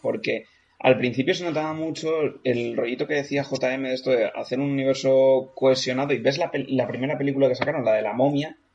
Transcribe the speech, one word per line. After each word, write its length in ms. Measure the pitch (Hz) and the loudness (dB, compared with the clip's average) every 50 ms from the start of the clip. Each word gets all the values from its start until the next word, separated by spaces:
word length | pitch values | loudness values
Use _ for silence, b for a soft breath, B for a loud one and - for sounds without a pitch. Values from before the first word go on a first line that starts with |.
| - | -4
porque 420 | 117 113 110 - - 117 110 - b b b b b b | -4 -4 -4 -2 -4 -4 -4 -6 b b b b b b
al 220 | b - 131 127 113 | b 2 2 4 4
principio 340 | 123 123 117 135 127 160 185 | 2 -2 0 0 0 0 0
se 100 | 175 180 | -2 -2
notaba 280 | 170 151 156 151 156 156 | -4 -4 -2 -2 -4 -4
mucho 360 | 160 160 160 143 - 160 156 160 160 151 123 - - - | -6 -6 -6 -6 -6 -4 -2 -2 0 -2 -2 -4 -4 -2
el 340 | 127 120 120 120 117 117 | -2 -2 -2 -2 -4 -4
rollito 300 | 110 127 120 127 127 147 | -4 -4 -4 -4 -4 -4
que 80 | 147 151 | -2 -2
decía 280 | 143 139 - 139 143 135 | -2 -2 -2 -4 -4 -4
J 300 | - 135 131 131 127 131 | -4 -4 -2 -2 -2 -2
M 160 | 135 135 131 | -2 -2 -4
de 60 | 131 | -4
esto 160 | 127 - 135 | -2 0 2
de 160 | 127 117 107 | 2 2 2
hacer 320 | - - - 127 - 127 131 | 0 -2 -6 -6 -4 -2 -2
un 100 | 143 143 | -2 0
universo 800 | 139 135 135 135 131 131 135 135 135 131 131 135 131 131 131 - - | 0 0 2 0 0 2 2 4 6 6 6 6 6 4 2 -2 -4
cohesionado, 580 | - 131 135 131 127 - 127 127 131 143 143 143 | 2 4 4 4 4 2 -2 -2 0 0 0 0
y 60 | 117 | 0
ves 180 | 117 131 139 | 2 0 0
la 140 | 156 170 151 | 0 -2 -2
pel-, 160 | - 143 123 | -2 -4 -4
la 200 | - 135 127 117 | -2 0 0 0
primera 300 | 104 113 120 127 143 147 | 0 -2 -4 -4 -4 -2
película 300 | 135 139 139 135 135 139 | -2 -2 -2 2 4 4
que 80 | 127 123 | 2 2
sacaron, 280 | - - 143 151 151 120 | 2 -2 -2 -2 0 2
la 100 | 110 110 | 2 2
de 100 | 107 107 | 2 0
La 100 | 104 107 | 0 0
Momia, 420 | 123 131 143 147 143 147 160 - _ _ _ | 2 2 2 2 0 -4 -6 -8 _ _ _